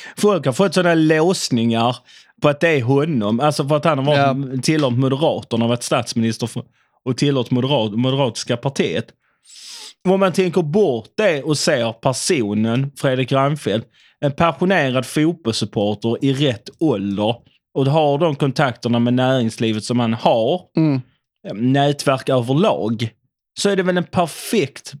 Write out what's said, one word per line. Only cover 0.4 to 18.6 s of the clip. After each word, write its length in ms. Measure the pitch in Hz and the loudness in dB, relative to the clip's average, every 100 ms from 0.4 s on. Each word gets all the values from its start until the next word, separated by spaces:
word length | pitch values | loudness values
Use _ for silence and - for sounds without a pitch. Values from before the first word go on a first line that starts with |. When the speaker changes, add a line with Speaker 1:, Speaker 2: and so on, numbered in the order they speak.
| 139 | 0
Speaker 1:
har 80 | |
fått 200 | 123 196 | 2 2
sådana 220 | 185 175 165 | 2 2 4
låsningar 1000 | 156 160 165 185 - 120 117 113 120 123 _ - - - | 4 4 2 0 -2 0 2 2 0 -2 _ -20 -20 -2
på 80 | 147 | 0
att 100 | 143 | 2
det 100 | 170 | 2
är 120 | 151 | 2
honom. 580 | 117 139 160 135 101 117 | 2 0 2 -2 0 0
Alltså 280 | 151 143 139 | 0 0 0
för 80 | 151 | 0
att 100 | 165 | 2
han 120 | 139 | 0
har 80 | 139 | 2
varit 480 | 143 139 135 135 131 | 2 2 0 -4 -4
Speaker 2:
Ja. 60 | |
Speaker 1:
tillhört 320 | 123 156 139 | -2 0 0
Moderaterna 720 | 120 135 135 156 95 - 113 117 | 0 0 0 0 -2 -4 -2 0
och 40 | |
varit 140 | 120 | 0
statsminister 640 | - 147 113 120 113 110 117 | 0 -2 -2 -2 -2 -2 -6
för, 160 | 123 - _ _ _ 131 | -8 -12 _ _ _ -6
och 120 | 127 | -2
tillhört 320 | 147 135 117 | 0 0 0
Moderat-, 440 | 123 131 143 110 107 | -2 0 0 0 -2
Moderatiska 600 | 127 135 131 107 - 120 | -2 0 -2 -2 -6 -4
partiet. 480 | 139 - 147 82 - _ _ _ _ - - - - - 185 | -4 -4 -2 -2 -6 _ _ _ _ -20 -20 -20 -20 -8 0
Om 100 | 190 | 2
man 140 | 190 | 2
tänker 280 | 165 185 185 | 2 0 0
bort 480 | 156 190 190 117 - - | 0 2 2 0 -6 -2
det 260 | 214 147 | 0 0
och 140 | 151 147 | -2 -2
ser 340 | - 139 117 | 0 0 0
personen 1000 | 110 139 127 - 165 104 107 110 117 139 - | 0 -2 0 0 0 0 0 0 0 -2 -2
Fredrik 340 | 139 131 127 | -2 0 0
Reinfeldt, 560 | 135 139 151 110 104 - _ _ - | 2 2 0 -2 -2 -4 _ _ -6
en 100 | 147 | -4
passionerad 760 | 139 170 151 185 185 135 127 123 | 0 0 0 0 2 2 -2 -2
fotbollssupporter 1200 | 156 156 175 113 107 110 113 104 104 117 117 139 | 0 0 0 -4 -4 -4 -2 -2 0 -2 0 0
i 80 | |
rätt 360 | 131 147 110 - - | 2 0 -2 -8 -4
ålder 560 | 160 107 101 98 107 117 _ _ _ | -2 0 -2 -2 -2 -2 _ _ _
och 120 | - 135 | -2 0
har 320 | 160 151 143 | 2 2 2
de 180 | 165 143 | 0 0
kontakterna 640 | 143 127 | -2 2